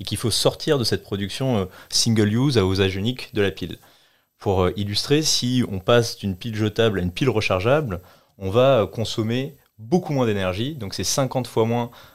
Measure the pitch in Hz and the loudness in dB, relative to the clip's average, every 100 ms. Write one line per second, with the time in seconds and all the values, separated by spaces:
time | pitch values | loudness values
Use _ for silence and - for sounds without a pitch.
0 | - 107 113 - 135 - - 143 110 98 | -8 -4 -2 2 0 0 -2 0 0 -2
1 | - 101 101 - 135 110 90 - - - | -4 -6 -6 -4 0 0 -2 -8 -6 0
2 | 120 110 104 113 143 117 92 95 95 95 | 2 4 4 2 2 4 4 2 0 0
3 | 107 127 - 107 98 - 87 - _ _ | -4 -4 -4 0 0 -2 -8 -10 _ _
4 | _ _ _ _ 110 92 90 - 101 104 | _ _ _ _ -2 2 2 0 -4 -2
5 | - 147 151 - 123 127 113 95 104 120 | 0 2 2 0 0 0 0 -2 4 4
6 | 110 - 101 90 120 107 107 110 113 95 | 4 -2 -6 -6 -6 -2 -2 2 2 2
7 | 90 - 135 107 - 92 107 151 127 85 | -2 0 0 2 2 0 2 0 0 -6
8 | - _ _ - 95 113 135 127 95 - | -10 _ _ -10 -2 2 4 4 0 -2
9 | 107 - 110 123 147 147 _ - 110 180 | -6 -2 -2 -2 -6 -10 _ -16 0 0
10 | 180 139 117 101 92 92 131 156 98 - | 0 0 0 0 -2 -2 -4 -6 -10 -6
11 | - - 127 131 120 120 113 120 117 - | -4 -2 -2 -2 -4 0 0 0 -4 -10
12 | - | -20